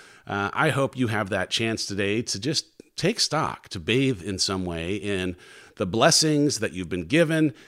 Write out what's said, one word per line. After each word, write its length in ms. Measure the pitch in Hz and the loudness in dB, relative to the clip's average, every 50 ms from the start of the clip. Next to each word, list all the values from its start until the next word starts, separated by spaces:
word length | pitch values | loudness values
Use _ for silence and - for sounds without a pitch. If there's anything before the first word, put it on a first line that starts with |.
| - - - - _ | -20 -20 -20 -20 _
uh, 240 | - 101 101 98 101 | -6 -4 -4 -4 -2
I 180 | - 113 147 160 | 0 0 0 2
hope 280 | 120 139 139 127 - 127 | 2 0 -2 -2 0 -2
you 80 | 127 | -2
have 240 | 107 117 104 107 92 | 0 0 -2 -2 -2
that 180 | 104 95 92 - | -2 -2 -2 -2
chance 380 | - - 113 113 110 107 - | -2 -2 0 0 -2 -2 -4
today 360 | - 101 95 101 101 104 113 | -4 -2 -2 0 0 0 0
to 180 | - - - 101 | -2 -4 -6 -4
just 260 | 104 143 151 - - _ _ _ - _ _ | -4 -2 -2 -2 -4 _ _ _ -20 _ _
take 240 | - - 180 233 - | -2 0 0 0 0
stock, 480 | - - 147 156 143 71 - - - - | -2 0 0 -2 -2 -2 -4 -8 -12 -12
to 100 | - 98 | -12 -8
bathe 420 | 78 92 110 131 139 135 127 92 | -2 2 2 4 4 2 0 -2
in 180 | 80 104 95 90 | -4 -6 -2 -2
some 240 | - - 95 92 92 | 0 0 0 -2 -2
way 320 | 90 85 82 82 87 101 | -4 -4 -4 -4 -4 -4
in 400 | 101 - 101 101 92 92 90 90 - - - - - - - _ | -4 -2 -2 -2 -2 -2 -4 -6 -8 -14 -20 -20 -20 -20 -20 _
the 100 | - 107 | -6 -4
blessings 720 | 90 85 110 131 165 151 - 156 156 151 147 147 147 - 107 | -2 2 4 6 6 6 6 4 4 4 4 4 2 2 0
that 140 | 110 95 | -4 -4
you've 160 | 78 92 92 80 | -4 -4 -4 -4
been 180 | 92 90 82 | -4 -4 -2
given, 480 | 80 127 165 170 147 160 160 156 147 - - - | 2 4 4 4 4 2 0 0 0 -2 -6 -20